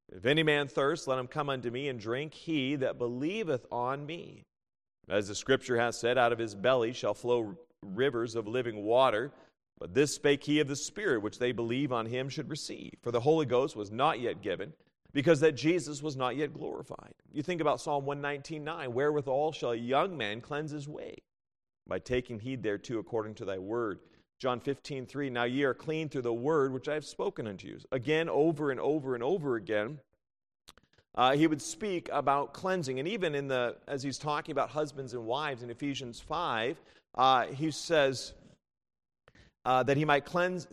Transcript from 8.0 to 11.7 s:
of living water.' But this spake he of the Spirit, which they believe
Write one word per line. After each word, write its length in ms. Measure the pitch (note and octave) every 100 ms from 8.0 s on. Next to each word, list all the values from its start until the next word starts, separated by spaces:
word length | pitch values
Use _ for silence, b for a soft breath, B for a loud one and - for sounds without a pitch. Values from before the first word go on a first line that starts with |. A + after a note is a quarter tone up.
| C3+ A#2+ A#2
of 140 | A2+ G#2+
living 340 | B2 A#2+ G#2+
water.' 500 | G#2 A#2+ C3 G#2+ C#3 B B _ _ _
But 160 | F2
this 200 | A2 D3
spake 300 | - C#3+ C#3+
he 160 | D3 D3
of 80 | C#3
the 80 | C#3
Spirit, 460 | - G#3 G#3 A#2
which 160 | G#2 -
they 100 | B2
believe 420 | A#2 A#2